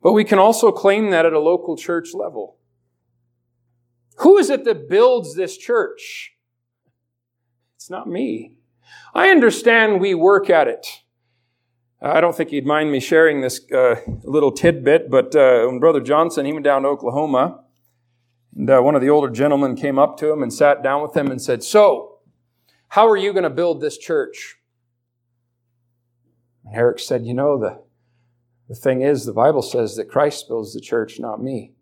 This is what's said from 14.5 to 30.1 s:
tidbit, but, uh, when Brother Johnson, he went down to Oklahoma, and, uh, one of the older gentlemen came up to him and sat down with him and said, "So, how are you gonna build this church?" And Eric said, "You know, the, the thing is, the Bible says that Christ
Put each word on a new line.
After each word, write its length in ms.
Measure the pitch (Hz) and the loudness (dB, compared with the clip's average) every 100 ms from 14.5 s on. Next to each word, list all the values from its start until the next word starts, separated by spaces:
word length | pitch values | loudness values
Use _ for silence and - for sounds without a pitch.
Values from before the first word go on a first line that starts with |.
tidbit, 580 | - 170 156 131 160 135 | 2 0 2 2 2 4
but, 280 | 131 127 151 | 0 2 4
uh, 300 | 131 123 117 | 6 4 2
when 120 | 127 | 2
Brother 220 | 156 147 | 2 2
Johnson, 460 | 117 147 170 160 139 | 0 0 0 -2 -6
he 60 | |
went 120 | 151 | -4
down 180 | 143 139 | 0 0
to 60 | 135 | 0
Oklahoma, 760 | 143 120 131 151 131 127 85 _ _ _ _ _ _ _ _ _ - | -4 -4 -4 -2 0 -2 -4 _ _ _ _ _ _ _ _ _ -10
and, 140 | 113 | 2
uh, 100 | 135 | 2
one 140 | 131 | 4
of 80 | 147 | 2
the 80 | 131 | 2
older 200 | 147 139 | 0 0
gentlemen 460 | 113 151 143 139 120 | -2 0 0 -2 -4
came 220 | 147 135 | -4 0
up 180 | 147 - | 0 0
to 120 | 151 | -4
him 120 | 151 | -4
and 100 | 123 | -6
sat 300 | - 147 143 | 0 2 2
down 200 | 139 143 | -2 -4
with 140 | 147 160 | -4 -4
him 120 | 139 | -4
and 100 | 127 | -6
said, 200 | - 120 | -6 -6
"So, 560 | - 214 208 135 - _ _ _ _ _ _ _ _ | 0 4 4 2 -6 _ _ _ _ _ _ _ _
how 200 | - 226 | 2 4
are 80 | 208 | 2
you 160 | 190 | 0
gonna 180 | 190 170 | -2 -4
build 300 | 131 175 147 | -2 -2 -2
this 180 | 147 - | -6 -8
church?" 600 | - 160 131 - - _ _ _ _ _ _ _ _ _ _ _ _ _ _ _ _ _ _ _ _ _ | -6 -4 -4 -10 -20 _ _ _ _ _ _ _ _ _ _ _ _ _ _ _ _ _ _ _ _ _
And 120 | 104 107 | -16 -2
Eric 240 | 120 - | 0 0
said, 260 | - 127 117 | -6 -6 -4
"You 80 | |
know, 240 | 123 143 139 | -4 -2 -2
the, 240 | 104 - _ _ _ _ _ _ _ _ _ | -4 -8 _ _ _ _ _ _ _ _ _
the 80 | 117 | -6
thing 260 | 135 127 | -2 0
is, 240 | 139 139 120 | 0 -2 -4
the 60 | |
Bible 300 | 110 131 143 | 0 2 2
says 340 | 120 127 110 107 | -2 -4 -4 -6
that 120 | |
Christ 380 | - | -6